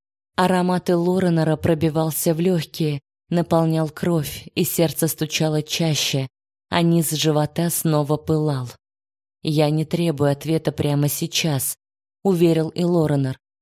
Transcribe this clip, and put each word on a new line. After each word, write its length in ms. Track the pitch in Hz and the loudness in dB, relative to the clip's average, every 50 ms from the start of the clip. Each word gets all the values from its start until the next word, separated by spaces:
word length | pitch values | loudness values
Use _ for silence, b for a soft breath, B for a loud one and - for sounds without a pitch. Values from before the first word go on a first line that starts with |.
| _ _ _ _ _ _ _ | _ _ _ _ _ _ _
Аромат 540 | - 185 180 185 180 180 180 180 175 - - | 0 2 2 2 2 2 0 0 0 0 0
Элоренора 680 | 180 170 170 180 180 190 185 180 170 160 156 160 156 | 2 2 2 2 2 2 2 2 2 2 2 2 0
пробивался 760 | 151 - - 165 151 160 160 147 160 160 160 147 - - 175 160 | 0 0 0 0 2 0 0 0 0 -2 -2 -2 -2 0 0 0
в 60 | 156 | 2
легкие, 600 | 175 190 185 165 147 - - - 165 151 143 143 - _ _ _ _ - | 2 0 0 0 -2 -6 -6 -4 -4 -2 -4 -6 -8 _ _ _ _ -4
наполнял 600 | 170 175 170 - 170 165 165 165 160 160 160 151 | -2 -2 0 2 2 2 2 2 0 0 -2 -4
кровь, 580 | - - - 180 170 160 143 - - - - - - | -4 -4 -2 0 0 0 -2 -4 -8 -12 -16 -8 -4
и 80 | - | -4
сердце 460 | 175 - - - 170 156 147 - 170 156 | -2 -2 0 0 0 0 0 -2 -2 -2
стучало 520 | - - 160 156 - - 165 156 151 151 | -2 -4 -6 -4 -2 -2 -2 0 -2 -2
чаще, 680 | 151 - - - 170 160 151 - - - - 139 135 131 _ _ _ _ _ _ _ - | -4 -4 -4 -2 0 0 0 0 -2 -2 -2 -4 -4 -6 _ _ _ _ _ _ _ -4
а 120 | - 175 | 0 2
низ 280 | 170 170 170 170 160 - | 4 4 4 2 2 0
живота 580 | 156 143 143 156 151 151 151 147 - - 170 170 | -2 -2 0 0 2 2 0 -2 -2 -2 -2 -2
снова 480 | - - - 165 156 151 147 139 151 | -2 -2 0 0 2 2 2 0 -2
пылал. 520 | 151 151 - 160 156 151 151 143 131 123 120 - - _ _ _ _ _ _ _ _ _ _ _ _ | -2 -2 -2 0 0 0 -2 -2 -4 -6 -10 -12 -18 _ _ _ _ _ _ _ _ _ _ _ _
«Я 280 | - 156 151 151 151 147 | -6 -2 0 2 2 2
не 140 | 151 156 156 | 2 0 -2
требую 460 | - - 165 170 170 151 135 147 143 | -2 -2 0 0 0 0 0 0 0
ответа 400 | 143 143 - 147 160 160 - 147 | 0 0 -2 -2 -2 -2 -2 -2
прямо 380 | - - 147 147 143 143 147 147 | -2 -2 -2 0 0 0 0 0
сейчас», 680 | - - 165 165 - - - 165 143 131 - - - - _ _ _ _ _ _ _ _ | -2 -4 -6 -4 -4 -2 -2 -2 -2 -2 -4 -6 -8 -10 _ _ _ _ _ _ _ _
уверил 480 | - 196 185 165 175 165 165 160 156 160 - | 0 0 2 4 4 4 4 2 0 -2 -2
Элоренор. 600 | - 175 170 180 170 156 147 147 143 135 131 127 - _ _ _ _ | -2 0 2 2 2 2 2 2 0 0 -2 -4 -8 _ _ _ _